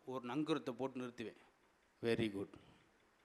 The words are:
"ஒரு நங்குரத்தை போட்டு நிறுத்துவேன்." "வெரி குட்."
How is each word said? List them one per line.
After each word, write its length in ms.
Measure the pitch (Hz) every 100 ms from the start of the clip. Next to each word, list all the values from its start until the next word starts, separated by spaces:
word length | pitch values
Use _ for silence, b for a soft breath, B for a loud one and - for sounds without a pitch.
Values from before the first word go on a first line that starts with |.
| -
"ஒரு 220 | 127 120
நங்குரத்தை 440 | 135 151 151 127
போட்டு 280 | 123 131 123
நிறுத்துவேன்." 400 | 123 117 107 - - _ _ _ _ _
"வெரி 300 | 117 113 110
குட்." 220 | 98 98 - - - - _ _ _